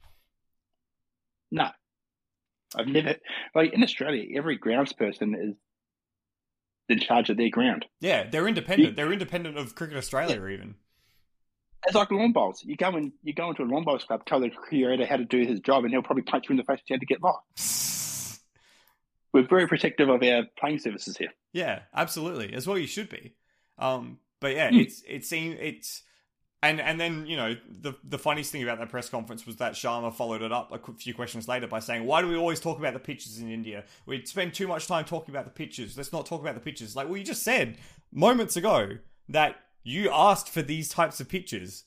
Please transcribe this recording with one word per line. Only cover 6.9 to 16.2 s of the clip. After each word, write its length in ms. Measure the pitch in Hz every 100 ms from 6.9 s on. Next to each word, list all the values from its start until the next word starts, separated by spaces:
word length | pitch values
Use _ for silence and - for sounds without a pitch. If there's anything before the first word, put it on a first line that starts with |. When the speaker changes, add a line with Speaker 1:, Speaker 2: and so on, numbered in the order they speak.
| 113
Speaker 1:
charge 300 | - 120 113
of 80 | 107
their 120 | 113
ground. 360 | 113 123 82 - _
Speaker 2:
Yeah, 300 | 196 127 104
they're 180 | 151 202
independent. 420 | 180 156 202 311
Speaker 1:
You 40 | 170
Speaker 2:
They're 160 | 151
independent 440 | 196 180 175 165 147
of 180 | 123 -
Cricket 220 | 160 143
Australia, 420 | - 135 170 107
Speaker 1:
Yeah. 120 | 95
Speaker 2:
even. 220 | 98 98 - _ _ _ _ _ _ _ _ _ - 185
Speaker 1:
It's 80 | 208
like 160 | 202
lawn 200 | 202 233
bowls. 320 | 226 95 - -
You 100 | 147
go 200 | 180 170
in, 160 | 143 -
you 100 | 151
go 160 | 151 170
into 120 | 151
a 20 | 120
lawn 180 | 143
bowls 200 | 156 131 -
club, 200 | 113 -
tell 140 | 139
the 120 | 120 - -
curator 360 | 143 127 131 120
how 120 | 135
to 80 | 117
do 200 | 127 120
his 140 | 101
job, 240 | - 135
and 100 | 120
he'll 80 | 127
probably 220 | - 135